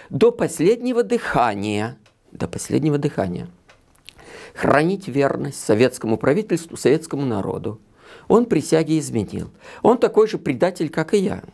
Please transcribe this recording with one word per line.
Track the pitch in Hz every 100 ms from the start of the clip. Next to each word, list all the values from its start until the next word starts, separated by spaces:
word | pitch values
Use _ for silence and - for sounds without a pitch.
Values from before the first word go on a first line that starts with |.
| -
до | 131 233
последнего | 233 170 - 165 233 247 233
дыхания, | 202 240 - - 117 101 104 104 113 - _ _ _
до | - -
последнего | - - 131 156 147
дыхания | 147 - 98 175 175 - _ _ _ _ - - - - -
хранить | - 139 139 165 196 -
верность | 131 139 123 143 -
советскому | - 107 123 - 110 110
правительству, | - 170 214 165 - -
советскому | 123 156 160 139
народу. | 135 104 - - 110 104 _ _ - - -
Он | 214 240
присяги | 156 - 160 156 160
изменил. | 131 120 92 95 87 - - -
Он | - 247
такой | 214 214 220
же | -
предатель, | - 226 180 185 151
как | - 156
и | 208
я. | 185 - -